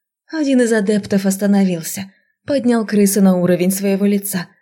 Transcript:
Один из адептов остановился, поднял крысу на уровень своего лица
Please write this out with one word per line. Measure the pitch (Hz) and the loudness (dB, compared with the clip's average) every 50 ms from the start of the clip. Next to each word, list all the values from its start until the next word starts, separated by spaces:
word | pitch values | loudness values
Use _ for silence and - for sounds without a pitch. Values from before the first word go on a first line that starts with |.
| _ _ _ _ _ _ | _ _ _ _ _ _
Один | - 320 302 277 269 247 | -6 -4 -2 0 2 2
из | 247 220 233 | 2 2 2
адептов | 220 202 190 208 208 202 - 208 196 196 | 0 0 0 0 -2 -2 -2 -2 -2 0
остановился, | 196 190 190 208 196 202 196 196 185 175 160 160 - - 196 196 - - _ _ _ _ _ _ | 0 -2 -2 0 0 2 2 2 2 0 -4 -6 -8 -10 -12 -12 -14 -18 _ _ _ _ _ _
поднял | - 294 269 214 240 240 233 214 | -4 -4 -2 0 0 0 0 0
крысу | 196 214 214 202 196 196 220 | 0 0 2 2 2 2 4
на | 196 190 185 180 | 4 4 4 4
уровень | 175 175 180 165 180 185 | 2 2 0 2 0 0
своего | 190 190 196 202 196 190 202 | -2 -2 -2 -2 -2 0 0
лица | 202 202 202 196 - - 185 170 - _ _ | 0 0 -2 -4 -6 -6 -8 -8 -8 _ _